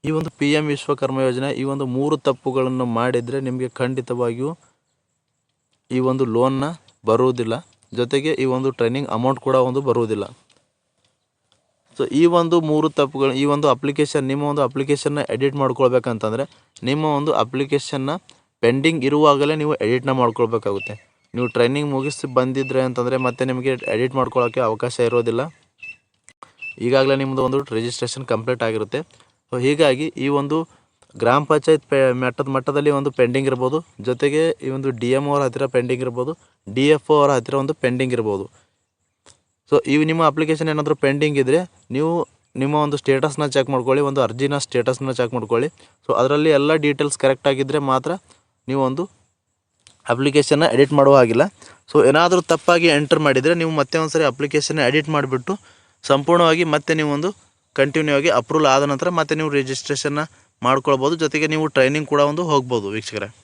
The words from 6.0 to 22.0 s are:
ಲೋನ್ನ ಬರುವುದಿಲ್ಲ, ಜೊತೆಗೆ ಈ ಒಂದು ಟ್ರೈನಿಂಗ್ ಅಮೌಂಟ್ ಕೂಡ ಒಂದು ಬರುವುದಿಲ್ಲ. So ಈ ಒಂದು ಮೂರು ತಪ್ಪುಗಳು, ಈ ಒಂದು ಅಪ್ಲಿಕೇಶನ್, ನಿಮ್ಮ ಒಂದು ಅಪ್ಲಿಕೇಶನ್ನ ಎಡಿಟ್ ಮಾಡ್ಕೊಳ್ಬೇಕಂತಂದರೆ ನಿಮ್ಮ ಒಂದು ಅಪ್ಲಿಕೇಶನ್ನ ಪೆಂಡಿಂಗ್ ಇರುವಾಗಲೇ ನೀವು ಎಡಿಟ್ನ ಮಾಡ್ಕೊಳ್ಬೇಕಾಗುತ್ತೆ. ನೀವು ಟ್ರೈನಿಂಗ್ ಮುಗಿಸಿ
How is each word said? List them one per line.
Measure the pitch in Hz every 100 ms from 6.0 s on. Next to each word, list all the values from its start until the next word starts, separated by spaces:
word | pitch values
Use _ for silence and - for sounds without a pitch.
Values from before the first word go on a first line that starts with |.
| 127 131
ಲೋನ್ನ | 123 113 131 135 143 165 _ _ 104
ಬರುವುದಿಲ್ಲ, | 113 127 123 113 117 - _ _
ಜೊತೆಗೆ | 117 123 139 151
ಈ | 156
ಒಂದು | 131 127 131
ಟ್ರೈನಿಂಗ್ | 127 117 131 143
ಅಮೌಂಟ್ | 110 127 131
ಕೂಡ | 135
ಒಂದು | 131 127 131
ಬರುವುದಿಲ್ಲ. | 135 117 113 107 98 - _ _ _ _ _ _ _ _ _ _ _ _ _ _ _ -
So | 131
ಈ | 135 170
ಒಂದು | 175 170 170
ಮೂರು | 156 151 156
ತಪ್ಪುಗಳು, | 147 139 135 135
ಈ | 131
ಒಂದು | 143 143 147
ಅಪ್ಲಿಕೇಶನ್, | 127 143 143 147 156
ನಿಮ್ಮ | 131 139
ಒಂದು | 147 147
ಅಪ್ಲಿಕೇಶನ್ನ | 127 139 135 143 147 147 -
ಎಡಿಟ್ | 117 139
ಮಾಡ್ಕೊಳ್ಬೇಕಂತಂದರೆ | 139 135 123 131 127 123 113 107 113 143 _ _ -
ನಿಮ್ಮ | 117 143
ಒಂದು | 156 143 151
ಅಪ್ಲಿಕೇಶನ್ನ | - 113 135 139 143 - 139 135 170 _ _ _ _
ಪೆಂಡಿಂಗ್ | 117 131 151 165
ಇರುವಾಗಲೇ | 131 147 151 143 147 156
ನೀವು | 151
ಎಡಿಟ್ನ | 151 - 127 135
ಮಾಡ್ಕೊಳ್ಬೇಕಾಗುತ್ತೆ. | 131 123 113 117 113 104 98 - 104 _ _ _
ನೀವು | 120 123
ಟ್ರೈನಿಂಗ್ | 120 120 143 147
ಮುಗಿಸಿ | 135